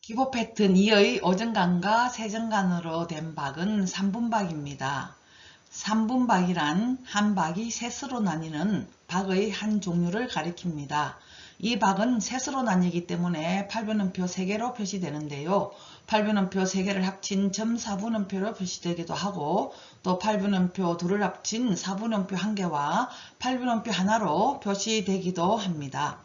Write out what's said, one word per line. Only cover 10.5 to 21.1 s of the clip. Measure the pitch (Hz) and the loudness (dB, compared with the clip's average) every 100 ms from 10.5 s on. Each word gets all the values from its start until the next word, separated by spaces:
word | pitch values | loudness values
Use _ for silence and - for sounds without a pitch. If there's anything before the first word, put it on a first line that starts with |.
| 175 180 156 139 147 139 - - - - - | -4 -6 -6 -4 -2 -2 -6 -20 -20 -20 -6
이 | 190 233 | -2 2
박은 | 202 185 226 247 | 2 4 2 2
셋으로 | 196 254 269 277 | 0 -4 -4 -2
나뉘기 | 240 185 180 170 170 | 2 2 2 0 -4
때문에 | 175 175 165 160 190 196 | -2 -2 -2 -2 -2 -2
팔 | 226 214 | -6 -2
분음표 | 220 190 185 180 | 0 0 -2 -4
세 | 185 | -2
개로 | 185 214 240 | -2 -2 -4
표시되는데요. | 247 202 202 175 147 151 143 151 196 196 - - - - | -4 -6 -4 -4 -6 -6 -6 0 0 0 -8 -20 -20 -2
팔 | 214 | 0
분음표 | 208 214 185 190 | 2 2 0 0
세 | 185 190 | 0 0
개를 | 190 190 185 | 0 0 -2
합친 | - - 196 196 | -4 -4 0 0
점 | 190 220 233 | 0 -2 -2
사 | 220 196 | -4 -4
분음표로 | 220 220 196 190 202 | -2 -2 -2 -2 -2
표시되기도 | 220 180 - 175 170 165 | -4 -6 -6 -4 -4 -4
하고, | 151 190 185 147 185 262 - - - | -4 -4 -2 0 0 0 -6 -20 -8
또 | 185 180 | -2 0
팔 | 214 214 | 2 0
분음표 | 196 190 180 185 180 170 | 2 2 2 2 0 0
둘을 | 175 | 0